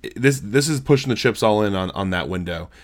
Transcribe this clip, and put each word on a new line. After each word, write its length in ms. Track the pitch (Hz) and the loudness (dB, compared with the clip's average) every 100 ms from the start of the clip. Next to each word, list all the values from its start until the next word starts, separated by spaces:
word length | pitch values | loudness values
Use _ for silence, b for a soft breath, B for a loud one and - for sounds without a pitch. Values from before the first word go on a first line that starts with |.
| - | -14
I-, 60 | - | 0
this, 240 | 127 135 | 2 2
this 300 | 101 120 143 | 0 0 0
is 120 | 147 | -4
pushing 280 | 135 139 135 | 2 2 2
the 60 | 117 | 0
chips 260 | 127 104 | 0 2
all 220 | 113 107 | 2 2
in 100 | 104 95 | 2 0
on, 140 | 92 | -4
on 200 | - 95 | -4 -2
that 180 | 90 69 | -2 -2
window 400 | 92 87 82 85 B | -4 -4 -8 -10 B